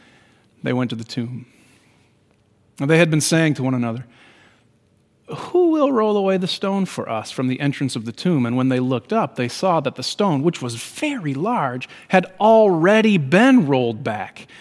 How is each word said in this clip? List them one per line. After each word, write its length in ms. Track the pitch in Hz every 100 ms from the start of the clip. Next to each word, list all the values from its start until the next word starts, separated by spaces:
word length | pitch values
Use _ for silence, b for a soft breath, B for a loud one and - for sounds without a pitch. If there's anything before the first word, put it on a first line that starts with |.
| b b b b b _
they 80 | 127
went 180 | 127 123
to 60 | 113
the 80 |
tomb. 420 | 113 - 117 120 120 b b b b b b b _ _ _ _ _ -
Now, 60 | 143
they 120 | 160
had 100 | 170
been 120 | 156
saying 340 | - 165 160
to 80 | 131
one 120 | 131
another, 300 | 123 117 117 - b b b b b b _ _ _ _ _ -
"Who 440 | - - 359 349
will 200 | 311 277
roll 280 | 233 214 208
away 180 | 190 190
the 100 | 185
stone 380 | - 196 196
for 240 | 185 - 113
us 220 | 110 -
from 180 | - 127
the 100 | 127
entrance 380 | 143 - 135 123
of 80 |
the 80 | 113
tomb?" 320 | - 180 151
And 140 | 117 127
when 100 | 131
they 100 | 127
looked 320 | 127 120 -
up, 260 | 226 151 -
they 120 | 123
saw 320 | - 190 165
that 140 | 135
the 80 | -
stone, 400 | - - 202 139
which 180 | 170 -
was 140 | 120
very 580 | 117 - - 302 269 151
large, 560 | 135 208 233 135 127 - B B
had 180 | 190 180 -
already 800 | 214 220 208 165 175 220 220 190
been 500 | 131 180 262 254 143
rolled 380 | 131 117 110
back. 420 | 120 104 95 - - B